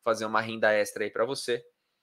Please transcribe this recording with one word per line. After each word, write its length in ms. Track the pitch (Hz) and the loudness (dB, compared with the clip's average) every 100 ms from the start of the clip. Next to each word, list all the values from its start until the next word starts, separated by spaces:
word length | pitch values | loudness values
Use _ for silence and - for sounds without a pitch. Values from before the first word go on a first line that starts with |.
fazer 220 | - 110 110 | 0 -2 0
uma 140 | 110 | -2
renda 320 | 113 113 107 | -2 0 4
extra 320 | 107 101 - | 4 2 -2
aí 60 | 104 | -6
pra 160 | 110 117 | -2 -2
você. 400 | 135 - 120 - _ _ _ | -2 -4 -4 -4 _ _ _